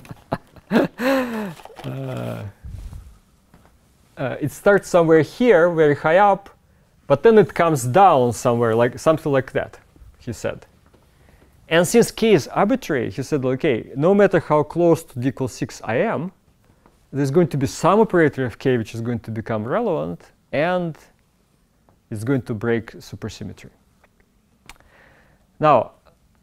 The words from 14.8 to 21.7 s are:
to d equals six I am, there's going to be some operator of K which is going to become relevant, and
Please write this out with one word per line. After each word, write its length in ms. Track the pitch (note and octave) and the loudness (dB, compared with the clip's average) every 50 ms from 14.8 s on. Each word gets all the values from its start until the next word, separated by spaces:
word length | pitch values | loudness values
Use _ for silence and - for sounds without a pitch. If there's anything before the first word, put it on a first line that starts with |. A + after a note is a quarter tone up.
| F3 E3+ D#3+ D#3+ - | 2 2 2 2 -2
to 160 | - - B2 | -8 -10 -6
d 80 | B2 | -6
equals 240 | C3+ - - C3 A#2 | -4 -4 -4 -6 -8
six 300 | - - C#3 - - - - | -8 -10 -12 -12 -12 -10 -8
I 120 | G#2+ A2+ | -4 -2
am, 360 | C#3+ G3 A3+ D#3+ B2 E3 F#3+ - _ _ _ _ _ _ _ _ _ _ _ _ _ _ _ | -2 -2 -2 -4 -6 -8 -10 -14 _ _ _ _ _ _ _ _ _ _ _ _ _ _ _
there's 200 | - C3+ C#3+ C3+ | -6 -4 -2 0
going 180 | C#3 F3+ E3+ - | 2 2 2 2
to 80 | - | 0
be 100 | C#3 C3 | -2 -4
some 320 | - - - - E3 G3 A3 | -4 -4 -2 0 2 2 2
operator 460 | A3 - F#3 E3+ D#3 C#3 - C3+ C3 | 2 2 2 2 2 2 0 -4 -6
of 120 | A#2 - | -6 -6
K 200 | - - C3+ B2+ | -4 -2 0 0
which 180 | A#2 G#2+ - - | 0 -2 -6 -10
is 60 | A2+ | -8
going 180 | A2+ A#2+ A#2+ A2+ | -8 -6 -8 -8
to 120 | - A#2 | -8 -10
become 340 | A2 A2+ G#2+ - A2 G#2+ G#2+ | -10 -10 -8 -6 -6 -6 -6
relevant, 540 | B2 E3 A3 A#3+ G#3 D#3+ D3 D#3 F2 - - - _ _ _ _ _ - | -4 -4 -4 -4 -4 -4 -6 -6 -8 -10 -12 -16 _ _ _ _ _ -6
and 440 | C#3 D#3+ F3+ F#3 F3+ F3 E3 D3 - _ _ _ _ _ _ _ _ _ _ _ _ _ _ | -4 -2 -2 -2 -4 -6 -8 -10 -14 _ _ _ _ _ _ _ _ _ _ _ _ _ _